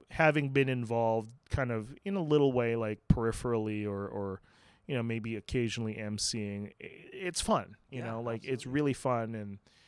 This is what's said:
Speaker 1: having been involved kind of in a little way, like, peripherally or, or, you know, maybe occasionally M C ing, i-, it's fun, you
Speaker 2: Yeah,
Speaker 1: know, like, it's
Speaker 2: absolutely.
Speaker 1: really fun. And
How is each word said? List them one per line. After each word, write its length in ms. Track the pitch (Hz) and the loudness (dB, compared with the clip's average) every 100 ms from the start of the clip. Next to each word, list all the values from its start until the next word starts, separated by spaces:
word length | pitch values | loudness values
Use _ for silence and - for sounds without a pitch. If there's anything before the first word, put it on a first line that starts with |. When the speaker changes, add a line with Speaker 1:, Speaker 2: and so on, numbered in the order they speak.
| - | -10
Speaker 1:
having 400 | - 160 151 139 | 4 4 4 4
been 180 | 135 135 | 4 4
involved 640 | 127 113 117 113 113 110 120 _ | 2 0 0 2 2 -2 -14 _
kind 220 | - 123 | -2 0
of 240 | 113 107 - | -2 -6 -10
in 120 | 196 196 | -6 -2
a 60 | |
little 300 | 156 151 139 | 4 6 8
way, 240 | 123 117 117 | 6 2 2
like, 240 | 110 107 _ | -2 -4 _
peripherally 800 | - 113 - 123 117 107 107 104 | 2 2 0 0 0 0 -2 -4
or, 200 | 98 101 | -4 -6
or, 340 | 104 98 95 - _ - _ - | -4 -4 -6 -12 _ -20 _ -6
you 80 | 131 | -2
know, 80 | |
maybe 320 | 117 113 113 110 | -2 -2 -4 -6
occasionally 600 | - 127 117 120 110 110 | -2 0 0 0 -4 -4
M 200 | 107 107 | -6 -2
C 220 | - 117 | -2 -2
ing, 300 | 104 101 101 - | -4 -6 -8 -12
i-, 60 | - - - | -16 -16 -16
it's 260 | - 185 170 | -8 -6 -4
fun, 340 | - 185 92 - _ | 0 0 0 -12 _
you 100 | 131 | -8
Speaker 2:
Yeah, 120 | 117 | -6
Speaker 1:
know, 100 | 113 | -4
like, 220 | 117 113 | -4 -6
it's 100 | - 127 127 | -4 -4 -2
Speaker 2:
absolutely. 80 | |
Speaker 1:
really 200 | 139 147 | 0 2
fun. 420 | 127 135 123 113 113 | 0 0 0 -2 -6
And 240 | 104 98 - _ | -8 -12 -16 _